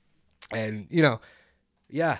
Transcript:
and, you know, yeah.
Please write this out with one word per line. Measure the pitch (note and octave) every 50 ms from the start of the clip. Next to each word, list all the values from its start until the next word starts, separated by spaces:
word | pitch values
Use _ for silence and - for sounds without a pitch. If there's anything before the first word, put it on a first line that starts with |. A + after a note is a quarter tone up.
| _ _ _ _ _ _ _ _ - - -
and, | A2+ A2 G#2+ G#2+ G#2+ F#2+ -
you | B2 D#3+ D#3
know, | C#3 A#2 - - - - _ _ _ _ _ _ _ _ _ _ _
yeah. | - D3 E3 D#3+ A#2+ -